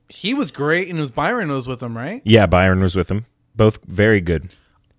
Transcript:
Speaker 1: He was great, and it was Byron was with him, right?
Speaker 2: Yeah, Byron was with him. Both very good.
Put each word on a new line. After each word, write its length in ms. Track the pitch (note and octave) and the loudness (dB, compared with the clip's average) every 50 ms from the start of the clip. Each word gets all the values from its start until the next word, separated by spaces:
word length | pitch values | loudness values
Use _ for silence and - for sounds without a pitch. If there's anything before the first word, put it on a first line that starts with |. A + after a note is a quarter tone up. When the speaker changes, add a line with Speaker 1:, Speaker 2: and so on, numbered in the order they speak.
| _ - | _ -20
Speaker 1:
He 220 | - - - F#3+ | -14 -8 -6 -4
was 200 | B3+ C#4 B3+ D3+ | -4 -2 -4 -4
great, 360 | - - C#3 D3+ D#3+ F3 F#3+ F3 | -6 -4 -2 -2 0 -2 -2 -4
and 80 | F3 | -6
it 60 | D#3+ | -6
was 80 | D3+ C3+ | -6 -6
Byron 400 | A2+ - C#3+ F3+ A#3+ B3 G#3 D3+ | -4 -4 -4 -2 -4 -4 -4 -4
was 180 | C#3+ C3+ B2 B2+ | -6 -6 -6 -8
with 140 | B2+ A#2 | -10 -10
him, 120 | B2+ A#2+ A2+ | -10 -10 -10
right? 280 | A2+ A#2+ D3+ G#3 C4 - | -10 -10 -10 -12 -6 2
Speaker 2:
Yeah, 220 | G#2+ A2 A2 G2+ | 6 6 6 6
Byron 340 | F2 F2 F2+ F#2 F#2+ F#2 F#2 | 6 4 4 4 4 4 2
was 160 | F#2+ F#2 F2+ | 2 0 0
with 140 | F#2+ F2 - | -2 -2 -2
him. 160 | F#2 G#2 A2+ - _ _ _ _ _ | -4 -6 -8 -10 _ _ _ _ _
Both 300 | - A2 A2 G#2+ - - | 0 2 2 0 -2 -8
very 380 | - F#2+ F2+ G#2 A2 A2 G2+ | -6 -2 0 2 2 2 2
good. 320 | F2 E2+ E2+ D#2 E2 F2 - _ _ _ _ _ _ _ _ | 0 -2 -4 -4 -4 -8 -16 _ _ _ _ _ _ _ _